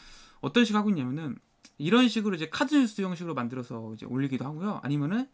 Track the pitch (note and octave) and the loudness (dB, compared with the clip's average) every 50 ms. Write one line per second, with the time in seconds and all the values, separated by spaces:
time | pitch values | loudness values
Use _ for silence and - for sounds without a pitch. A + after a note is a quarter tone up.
0 | - - - - - - - - - C3+ - A#3+ A#3+ G#3+ G#3 G#3+ G3+ G#3+ G3+ D3+ | -20 -20 -20 -20 -20 -20 -12 -8 -6 0 4 4 4 4 4 2 2 2 0 0
1 | B2+ B2 B2+ D#3 E3 C3+ A2+ - - _ _ _ - - _ - D3 D#3+ G3+ A#3+ | 0 -2 -4 -4 -6 -8 -8 -10 -14 _ _ _ -20 -20 _ -6 0 4 6 6
2 | B3+ A#3+ G#3+ A3+ G#3 G#3+ F#3+ D#3+ D#3 D#3 - - D4 C4+ D4+ D4 C4 A3 - - | 6 6 4 2 0 0 -2 -2 -4 -4 -2 0 0 4 4 4 4 4 2 -2
3 | G3 F#3 F3+ D#3+ F3+ E3+ D#3 C3 A#2+ A#2 B2+ B2+ B2 - B2 A2+ A2+ A2 A2 G#2+ | -4 -2 -4 -4 -6 -4 -4 -4 -4 -4 -4 -6 -8 -8 -8 -10 -10 -10 -10 -12
4 | - G#2 B2 C3 C#3 C#3 C3 A#2+ C3 C#3 D#3 D3+ F#3 G#3+ F#3+ - - C3 C#3+ D3 | -8 -4 -2 0 0 0 0 -2 -4 -6 -6 -6 -4 -4 -4 -4 -4 -2 0 0
5 | C#3+ D3 F#3+ A#3 C4 - | 0 0 0 -2 -2 -4